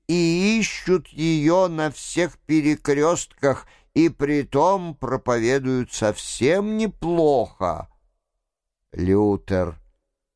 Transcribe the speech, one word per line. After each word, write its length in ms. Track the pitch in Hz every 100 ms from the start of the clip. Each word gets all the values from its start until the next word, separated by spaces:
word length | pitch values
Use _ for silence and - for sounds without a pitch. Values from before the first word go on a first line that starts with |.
| -
и 520 | 170 165 170 196 226
ищут 480 | 196 - - 180 -
ее 600 | 143 160 160 147 175 185
на 240 | 160 156
всех 460 | - - - 170 -
перекрестках, 1300 | - 156 147 147 - 143 151 170 - _ 139 127 - _ _
и 160 | - 165
притом 840 | - 143 147 127 135 170 196 175 151
проповедуют 960 | 123 131 - 120 113 139 131 127 120
совсем 840 | - 107 104 - - 123 185 208 214
неплохо. 1120 | 220 - 160 170 156 139 104 - 92 78 - _ _ _ _ _ _ _ _ _ _
Лютер, 880 | 82 90 98 104 98 - 98 87 80 _ _ _ _ _